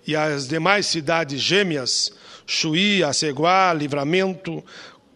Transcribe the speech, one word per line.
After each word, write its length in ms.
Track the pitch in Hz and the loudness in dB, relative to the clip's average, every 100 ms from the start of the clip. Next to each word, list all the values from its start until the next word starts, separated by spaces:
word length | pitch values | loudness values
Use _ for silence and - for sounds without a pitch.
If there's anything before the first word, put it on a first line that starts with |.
| - | -4
e 100 | 151 | -2
as 320 | 156 143 127 | 0 -2 -4
demais 400 | 160 165 202 - | 0 2 2 2
cidades 520 | 165 147 165 147 139 | -2 0 -2 -2 -4
gêmeas, 720 | 110 185 196 147 120 - - - - - - | 0 2 2 -2 -2 -2 -4 -8 -20 -20 -6
Chuí, 560 | - 165 160 208 196 | -4 0 2 2 2
Aceguá, 680 | 151 127 156 139 165 190 185 | 0 0 -2 0 2 4 4
Livramento, 920 | 160 147 143 139 180 190 170 - 156 - - - - _ | 2 -2 -2 0 0 0 -4 -8 -10 -12 -20 -20 -20 _